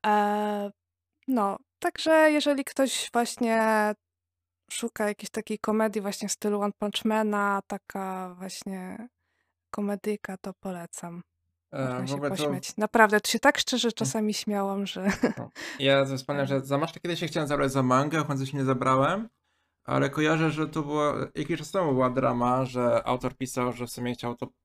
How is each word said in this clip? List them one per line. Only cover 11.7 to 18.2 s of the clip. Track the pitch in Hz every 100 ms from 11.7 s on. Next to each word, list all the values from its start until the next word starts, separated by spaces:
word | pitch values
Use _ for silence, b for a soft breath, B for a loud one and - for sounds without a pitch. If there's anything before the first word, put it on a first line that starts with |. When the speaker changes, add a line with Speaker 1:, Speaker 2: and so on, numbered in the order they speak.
Speaker 2:
E, | 143 131
Speaker 1:
Można | 127 127
Speaker 2:
w |
Speaker 1:
się | 143
Speaker 2:
ogóle | 143
to | 190
Speaker 1:
pośmiać. | 151 143 - -
Naprawdę, | 214 233 214 208
to | -
się | 233
tak | 269 285
szczerze | - 247 233
Speaker 2:
Mm. | -
Speaker 1:
czasami | 170 226 214
śmiałam, | 208 - 202 196 196 196
że | - 190 190
<laughs> | 269 202
Speaker 2:
No. | 117 B B B
Ja | 135 139 135
ze-, | 131
wspomniałem, | 131 143 135
że | 139
za | 131 139
Maszkę | 160 -
kiedyś | 170 165
się | 170
chciałem | 170 147
zabrać | 143 139
za | 131
mangę, | 127 127 147 160